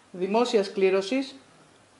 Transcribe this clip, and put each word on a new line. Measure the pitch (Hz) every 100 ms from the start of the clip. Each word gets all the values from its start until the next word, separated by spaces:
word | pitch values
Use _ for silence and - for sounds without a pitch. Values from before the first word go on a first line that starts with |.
| _
δημόσιας | 180 190 208 240 214 196
κλήρωσης | - 190 190 190 262 269 - - - - _ _